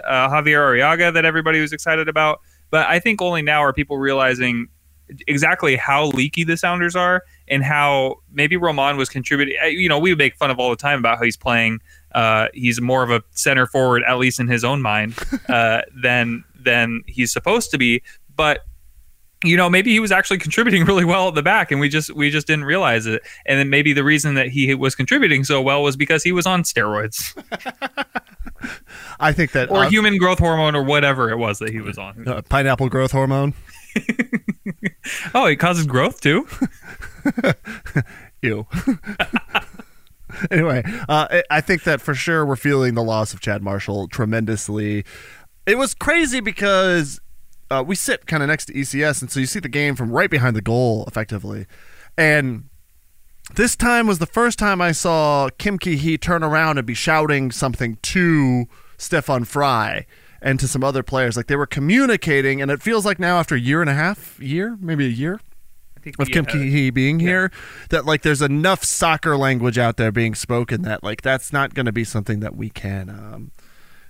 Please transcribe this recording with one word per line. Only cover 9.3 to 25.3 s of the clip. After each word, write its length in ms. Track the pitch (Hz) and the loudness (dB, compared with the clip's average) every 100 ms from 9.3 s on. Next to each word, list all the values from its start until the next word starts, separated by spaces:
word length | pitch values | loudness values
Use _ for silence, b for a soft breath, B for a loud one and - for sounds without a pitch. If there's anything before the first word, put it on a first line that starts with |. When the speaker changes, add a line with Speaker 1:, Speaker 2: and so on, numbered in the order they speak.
| 143 139 135 | 0 0 0
Speaker 1:
Uh, 40 | 160 | -2
you 200 | 160 180 | 0 0
know, 100 | 147 | 2
we 160 | 180 | 2
make 220 | 165 135 - | 2 2 0
fun 160 | 143 | -2
of 80 | 127 | 0
all 100 | 123 | -2
the 60 | 117 | 0
time 240 | 143 143 | -2 0
about 200 | 117 117 | 0 2
how 40 | |
he's 140 | 117 - | 0 -2
playing 420 | 131 117 113 113 b b b | 0 2 2 -2 b b b
uh, 340 | 123 113 110 113 | 0 2 2 0
he's 260 | - 123 120 | -2 -2 0
more 220 | 123 131 | 0 2
of 80 | 123 | 2
a 120 | 117 - | 0 -2
center 340 | - 147 135 123 | -4 0 2 2
forward, 360 | 135 127 120 120 | 2 4 4 2
at 100 | 127 | 2
least 220 | 127 - | 2 0
in 80 | 123 | 0
his 160 | 120 | 0
own 180 | 120 143 | 0 0
mind, 340 | 120 104 107 117 - | 0 0 -2 -4 -6
Speaker 2:
<laughs> 160 | 269 - | -6 -2
Speaker 1:
uh, 320 | 123 113 113 - 127 | 2 2 0 -4 -4
than, 480 | 123 123 117 117 - - | 0 0 0 -4 -12 -4
than 440 | 127 120 117 117 - | 0 2 2 -2 -8
he's 240 | - 120 | -4 -2
supposed 400 | - - 226 - | -2 0 0 0
to 60 | 143 | 0
be. 240 | 123 120 B B - - | 2 0 B B -16 -2
But, 260 | 156 147 - - - - - - _ - | 0 0 -4 -20 -20 -20 -20 -20 _ -4
you 140 | 170 175 | 2 4
know, 120 | 175 | 4
maybe 220 | 180 220 | 4 4
he 80 | 220 | 2
was 120 | 220 | 4
actually 280 | 190 - 196 | 2 2 -2
contributing 460 | 156 - 233 196 165 | -2 0 4 4 4
<laughs> 40 | |
really 160 | 196 170 | 4 4
well 220 | 190 185 | 4 2
at 80 | 151 | 2
the 80 | |
back, 280 | 151 214 175 | 2 2 2
and 80 | 139 | 0
we 100 | 143 | 0
just, 240 | 151 151 147 | 0 -4 -2
we 140 | 147 | 0
just 180 | 151 147 | 0 0
didn't 180 | 156 139 | -2 0
realize 400 | 175 160 113 110 | 2 2 2 0
it. 160 | 110 B B - | -4 B B -2
And 140 | 135 | 0
then 100 | 139 | 2
maybe 240 | 139 147 | 2 4
the 100 | 143 | 2
reason 320 | 139 151 156 135 | 4 4 2 0
that 120 | 127 | 0
he 260 | 135 135 135 | 0 0 2
was 200 | 135 - | 0 -2
contributing 480 | 131 277 214 | 0 2 4